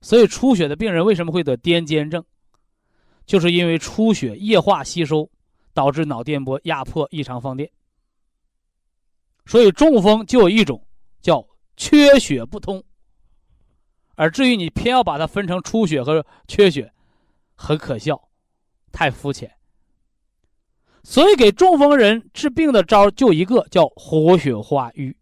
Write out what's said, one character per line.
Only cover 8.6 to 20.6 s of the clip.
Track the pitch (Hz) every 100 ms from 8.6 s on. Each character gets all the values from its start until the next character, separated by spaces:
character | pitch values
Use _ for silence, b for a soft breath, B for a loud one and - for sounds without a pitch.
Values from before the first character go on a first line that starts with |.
| _ _ _ _ _ _ _ _
所 | _ 226
以 | 220
中 | - 311 254
风 | 190 214
就 | 208 254
有 | 185
一 | 220
种 | 196 120 - - - _
叫 | - 147 - _ _ _
缺 | - 294 285 277
血 | - 131
不 | 117 208
通， | - 190 _ _ _ _ _ _ _ _ _ _ _ _ _
而 | - 156
至 | 160 262
于 | 233
你 | 165
偏 | - 233
要 | 254
把 | 185 147
它 | 160
分 | 202 190
成 | -
出 | - 220 202
血 | 147
和 | 123 156 143 b b
缺 | - 196
血， | 139 107 _ _ _ _ _ _
很 | _ - 156
可 | - 120
笑， | 147 143 _ _ _ _ _ _ _
太 | - 156
肤 | 117 143
浅。 | 139 117 _ _ _ _ _ _ _ _ _ _ _